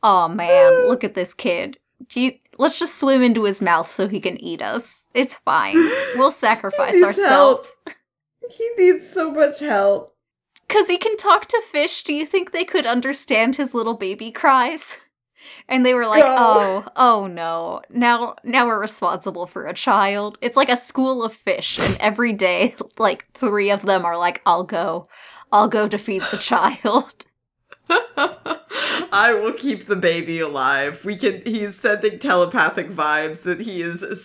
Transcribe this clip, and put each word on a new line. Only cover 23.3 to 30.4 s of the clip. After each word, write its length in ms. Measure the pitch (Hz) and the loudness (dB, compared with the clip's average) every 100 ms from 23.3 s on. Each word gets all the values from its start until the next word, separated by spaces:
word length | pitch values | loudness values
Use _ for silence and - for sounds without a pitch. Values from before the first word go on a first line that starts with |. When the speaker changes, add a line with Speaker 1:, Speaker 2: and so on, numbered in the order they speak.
Speaker 1:
three 360 | _ 247 208 202 | _ -2 0 0
of 120 | 202 | 0
them 220 | 196 190 175 | 0 0 0
are 100 | 170 | -2
like, 240 | 175 180 - | -2 -2 0
"I'll 180 | 175 | 0
go. 420 | 180 190 170 170 175 - - - - | 0 -4 -4 -6 -10 -20 -20 -20 0
I'll 160 | 208 214 | 2 4
go 200 | 214 214 | 2 -2
to 100 | 202 | -4
feed 240 | 208 190 - | -4 -6 -4
the 80 | - | -8
child." 880 | - - 175 262 240 226 - _ - | -2 0 0 -2 0 0 -2 _ -20
<laughs> 60 | _ _ _ _ - _ | _ _ _ _ -20 _
Speaker 2:
<laughs> 0 | |
"I 1400 | 349 466 - 285 - - 320 _ - - - - 196 226 233 | -2 -2 -4 -4 -4 -10 -10 _ -8 -6 -6 -2 2 2 2
will 120 | 214 | -2
keep 340 | - 277 214 - | -4 -6 -6 -4
the 80 | |
baby 460 | 196 180 170 170 165 | -2 0 0 -4 -6